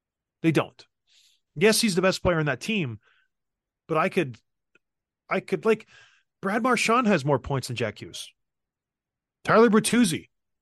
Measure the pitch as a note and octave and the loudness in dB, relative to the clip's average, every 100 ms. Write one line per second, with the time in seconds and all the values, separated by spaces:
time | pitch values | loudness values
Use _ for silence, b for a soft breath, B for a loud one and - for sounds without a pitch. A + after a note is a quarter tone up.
0 | _ _ _ _ E3 D#3 A2 - - _ | _ _ _ _ 0 0 -2 -10 -20 _
1 | _ b b b _ - G3+ A3 A#3 F3+ | _ b b b _ 0 2 2 0 2
2 | F#3 F3 F#3+ E3+ D3+ B2+ - A3 C#3 G#2+ | 0 0 -2 0 -2 -4 -4 -4 -4 -8
3 | _ _ _ _ _ _ _ _ - D#3 | _ _ _ _ _ _ _ _ -6 -2
4 | F3+ F#3+ D3 A2+ _ _ _ _ _ _ | 0 -2 -4 -8 _ _ _ _ _ _
5 | _ _ _ F#3 F#3 F3+ G#3+ A3 - b | _ _ _ -6 -4 -4 -2 -2 -4 b
6 | b b b _ G3 A3 A#3+ A#3 - A#3 | b b b _ -6 -2 0 0 2 2
7 | A#3 F#3 C3+ C3+ - C#3 - A#2+ A2+ - | 2 0 2 0 0 -6 -6 -6 -6 -6
8 | F2 D#2+ - _ _ _ _ _ _ _ | -16 -16 -18 _ _ _ _ _ _ _
9 | _ _ _ _ - F#3 A#3 G#3+ G#3+ A#3 | _ _ _ _ 2 4 6 4 2 2
10 | A3 C3 - _ _ _ | 0 -2 -10 _ _ _